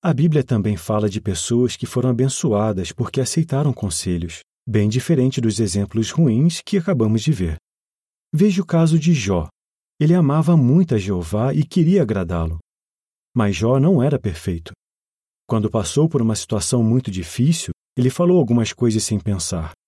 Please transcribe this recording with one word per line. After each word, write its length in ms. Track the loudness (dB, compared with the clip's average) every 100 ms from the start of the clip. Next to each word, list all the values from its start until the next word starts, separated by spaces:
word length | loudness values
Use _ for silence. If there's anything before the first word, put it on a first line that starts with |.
A 140 | -2
Bíblia 300 | 2 2 2
também 320 | 0 0 0 -4
fala 340 | -2 0 0
de 100 | -2
pessoas 560 | -6 -6 -2 0 0 -2
que 100 | -6
foram 240 | -2 0
abençoadas 800 | 0 0 0 -2 0 0 -2 -6
porque 280 | -6 -6 -4
aceitaram 520 | -2 -2 -2 0 -2
conselhos, 680 | -2 -4 -6 -4 -4 -6 -12 _ _
bem 240 | -4 0 2
diferente 520 | 0 0 2 2 2
dos 180 | -2 0
exemplos 520 | -2 -2 -2 -2 -2
ruins 500 | 2 2 4 2 0
que 140 | -4 -2
acabamos 440 | 0 0 2 2
de 100 | 0
ver. 240 | 0 -2 -4 _ _ _ _ _ _ _
Veja 300 | 0 2 2
o 40 | 0
caso 320 | 2 4 4
de 140 | 2
Jó. 360 | 0 0 -2 -4 _ _ _ _ _
Ele 160 | 2
amava 420 | 4 4 2 4 4
muito 380 | 4 4 2
a 40 | 0
Jeová 540 | 0 -4 -2 -2 -2
e 120 | -2
queria 380 | 0 0 2 2
agradá-lo. 560 | 2 -2 -2 -4 -4 -6 _ _ _ _ _ _ _
Mas 220 | -2 0 0
Jó 240 | 0 2
não 200 | 4 2
era 180 | 2 0
perfeito. 540 | -4 -6 -6 -6 -8 -20 _ _ _ _ _ _ _
Quando 220 | -2 0
passou 380 | -2 -2 0 0
por 140 | 2
uma 140 | 0 -2
situação 460 | -4 -6 -2 0
muito 280 | 2 0 -2
difícil, 640 | -8 -8 -2 0 0 -4 -12 _ -2
ele 140 | -2
falou 280 | 2 2 4
algumas 340 | 4 2 0
coisas 300 | -2 0 0
sem 160 | -2 -4
pensar. 540 | -2 -4 -4 -6 -8 -14